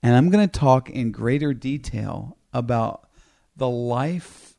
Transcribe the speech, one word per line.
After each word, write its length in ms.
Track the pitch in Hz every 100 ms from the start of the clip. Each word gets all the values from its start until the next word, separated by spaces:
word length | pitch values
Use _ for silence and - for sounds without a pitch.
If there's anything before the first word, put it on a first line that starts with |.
And 120 | -
I'm 160 | 123 160
gonna 160 | 202 208
talk 420 | - 143 131 123
in 220 | - 117
greater 420 | 101 117 139 151
detail 840 | 127 131 143 - 110 107 - 113 - _
about 560 | 123 120 120 113 - _ _ _ _ _ -
the 120 | 131
life 840 | 120 120 120 143 175 - - -